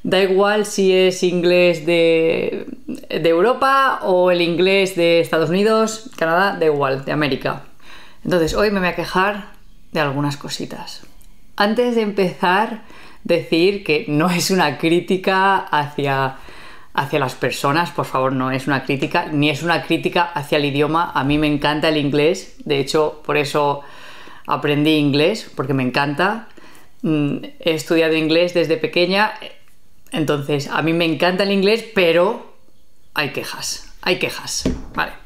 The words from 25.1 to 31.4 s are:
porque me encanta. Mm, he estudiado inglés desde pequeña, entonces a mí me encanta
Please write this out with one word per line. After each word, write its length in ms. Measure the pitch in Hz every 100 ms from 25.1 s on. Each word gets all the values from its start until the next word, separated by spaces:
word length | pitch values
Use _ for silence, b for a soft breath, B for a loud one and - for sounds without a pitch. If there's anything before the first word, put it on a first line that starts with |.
| 139 160 220 -
porque 200 | - 135
me 80 | 135
encanta. 680 | 127 143 143 143 185 226 - B B B B -
Mm, 340 | 185 151 143 151 - -
he 140 | 175
estudiado 400 | 156 - 165 160
inglés 400 | 160 156 165 175
desde 220 | 175 156 160
pequeña, 560 | 151 175 175 190 214 - - - - - - - -
entonces 560 | 165 151 147 139 147 135
a 140 | 135
mí 100 | 151
me 120 | 165
encanta 400 | 165 143 175 185